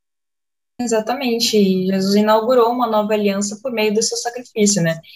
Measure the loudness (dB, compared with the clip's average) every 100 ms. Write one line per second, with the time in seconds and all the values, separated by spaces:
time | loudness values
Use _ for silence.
0 | _ _ _ _ _ _ _ -10 -4 -4
1 | -2 -4 -2 -2 0 2 2 2 0 -2
2 | 2 2 4 2 4 2 2 2 0 0
3 | 0 0 0 -2 -4 -6 -8 -2 0 0
4 | -2 -4 -8 -10 -10 0 2 2 0 -4
5 | -10